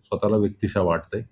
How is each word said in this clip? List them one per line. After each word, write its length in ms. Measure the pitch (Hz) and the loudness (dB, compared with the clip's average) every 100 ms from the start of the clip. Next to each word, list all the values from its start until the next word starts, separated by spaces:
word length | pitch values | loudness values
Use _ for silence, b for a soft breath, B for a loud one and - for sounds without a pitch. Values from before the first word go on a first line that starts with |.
स्वतःला 340 | _ 98 104 107 | _ -2 2 2
व्यक्तिशः 440 | 101 - 110 101 | 2 0 -2 0
वाटतंय. 420 | 90 82 - 104 117 | 0 0 -4 -8 -10